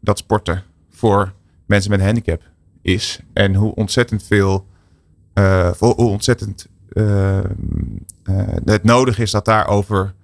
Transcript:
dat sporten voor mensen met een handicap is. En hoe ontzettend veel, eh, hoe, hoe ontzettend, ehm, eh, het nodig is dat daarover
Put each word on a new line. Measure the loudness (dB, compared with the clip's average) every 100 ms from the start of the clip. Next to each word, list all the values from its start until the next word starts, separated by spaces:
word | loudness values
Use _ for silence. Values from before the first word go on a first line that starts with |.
dat | -4 -6
sporten | -2 -2 -2 -6 -8 _ _
voor | _ 0 2 -2 -8 _ _ _
mensen | 0 2
met | 0
een | 2
handicap | 0 -2 -6 _ _ _ _
is. | -2 -2 -2 -10 -8
En | 0 2 2
hoe | 0 -2
ontzettend | -2 0 0 -2
veel, | 0 2 2 0 -4 _ _ _ _ _ _
eh, | 2 4 4 2 2
hoe, | 0 2
hoe | 2
ontzettend, | 0 0 -2 -2 -12 -18 _ -8
ehm, | -2 0 2 0 0 -2 -6 -6 -6 -6 -10 -16 -16
eh, | -4 -2 -2 -4 0
het | 0
nodig | 4 4 2 0
is | -2
dat | -2 0
daarover | 0 2 -2 0 -2 -2 -8